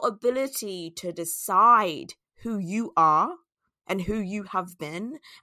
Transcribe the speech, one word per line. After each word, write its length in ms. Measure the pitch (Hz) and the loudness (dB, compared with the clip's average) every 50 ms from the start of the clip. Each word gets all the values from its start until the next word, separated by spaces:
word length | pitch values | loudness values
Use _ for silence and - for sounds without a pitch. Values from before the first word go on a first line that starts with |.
| - 240 | 0 -2
ability 840 | 214 202 - 247 254 262 269 269 269 - 233 202 190 180 170 165 | -4 0 -2 0 0 0 -2 -4 -4 -8 -8 -8 -8 -8 -10 -12
to 200 | 165 - - 180 | -12 -10 -10 -10
decide 1000 | 165 170 170 170 - - - - 190 190 214 240 240 220 214 180 156 135 - - - - _ _ _ _ - | -8 -6 -8 -8 -8 -8 -6 0 4 6 8 8 8 6 6 2 -2 -4 -10 -14 -16 -20 _ _ _ _ -8
who 140 | 226 226 202 | -6 -4 -4
you 360 | 190 165 196 220 233 - - | -4 -4 -4 -4 -4 -2 2
are 400 | 170 165 156 151 156 190 285 359 339 _ _ _ _ _ _ _ _ _ | 4 6 6 6 4 2 0 -2 -8 _ _ _ _ _ _ _ _ _
and 180 | - 185 196 180 | -6 -4 -4 -2
who 140 | 190 214 220 | -4 -4 -4
you 260 | 202 185 202 208 196 | -4 -4 -6 -8 -8
have 340 | 185 - 185 180 180 175 _ | -6 -6 -6 -6 -6 -10 _
been 420 | 160 147 160 175 214 240 302 294 - - - - | -10 -8 -8 -8 -8 -10 -10 -14 -18 -20 -20 -16